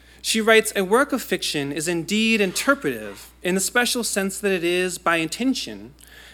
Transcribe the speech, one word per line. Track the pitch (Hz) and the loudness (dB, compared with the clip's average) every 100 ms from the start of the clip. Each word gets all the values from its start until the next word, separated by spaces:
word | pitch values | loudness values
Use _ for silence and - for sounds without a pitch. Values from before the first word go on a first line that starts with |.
| - - | -20 -8
She | - 226 | -2 0
writes, | 214 220 220 | 6 6 4
"A | 202 | 0
work | 185 226 285 | 2 2 4
of | 262 | 0
fiction | - 180 - 156 139 | -2 -4 -2 -4 -4
is | 143 156 | -4 -2
indeed | 170 156 208 226 220 | -2 0 2 2 2
interpretive | 196 - - 277 156 117 107 101 - - | 2 0 0 0 0 -4 -8 -14 -20 -8
in | 175 | -2
the | 190 | 0
special | 185 247 240 254 | 0 2 2 0
sense | 214 - 196 196 | -2 -2 -2 -2
that | 202 | -2
it | 185 | 0
is, | 170 180 185 170 | 0 0 0 -2
by | 170 170 | 0 0
intention, | 160 - 254 254 - 104 110 - - - - | 0 -2 -2 -2 -6 -12 -16 -20 -20 -20 -20